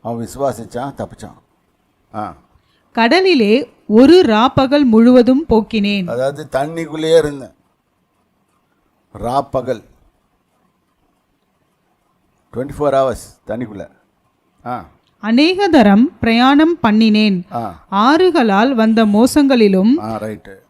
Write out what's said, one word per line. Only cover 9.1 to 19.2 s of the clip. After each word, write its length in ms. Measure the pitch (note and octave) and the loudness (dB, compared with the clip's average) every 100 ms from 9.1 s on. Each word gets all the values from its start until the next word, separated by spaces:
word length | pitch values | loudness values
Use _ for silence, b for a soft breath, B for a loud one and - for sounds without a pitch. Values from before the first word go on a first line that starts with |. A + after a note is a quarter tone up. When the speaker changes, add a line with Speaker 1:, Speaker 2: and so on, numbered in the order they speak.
Speaker 1:
ராப்பகல். 680 | G#2 A2 C3 C3+ C3+ B2 A#2 - _ _ _ _ _ _ _ _ _ _ _ _ _ _ _ _ _ _ _ _ _ _ _ _ _ _ | -12 -6 -4 -4 -8 -6 -10 -10 _ _ _ _ _ _ _ _ _ _ _ _ _ _ _ _ _ _ _ _ _ _ _ _ _ _
ட்வென்டி 180 | A2+ C3+ C#3+ | -12 -10 -4
ஃபோர் 160 | D3 | -2
ஹவர்ஸ் 460 | C3+ C3+ A2+ - _ - | 0 0 -4 -12 _ -12
தண்ணிக்குள்ள. 440 | A2+ A#2+ G2+ E2 _ _ _ _ _ _ _ | -10 -10 -14 -18 _ _ _ _ _ _ _
ஆ. 220 | A#2+ B2 E2+ _ _ _ | -14 -12 -14 _ _ _
Speaker 2:
அநேக 500 | G#3+ A#3 D4+ F#4 G4+ | -4 0 0 0 0
தரம் 500 | D#4 G#3 G3+ C4+ - | 4 4 4 2 -2
பிரயாணம் 600 | A#3 A#3 B3+ C#4+ D#4 E4+ | -2 2 2 4 2 0
பண்ணினேன். 600 | A#3 G#3+ A3 G#3+ G#3+ F#3 F3 | 0 0 2 2 0 -2 -6
Speaker 1:
ஆ. 320 | - A2+ - _ | -10 -10 -14 _
Speaker 2:
ஆறுகளால் 840 | G3 A3+ D#4 F#4 E4 A#3 G3 A#3+ | -2 0 2 2 2 0 0 0
வந்த 320 | C4 A3 A3+ A3 | 0 0 2 2
மோசங்களிலும், 920 | G3+ | 2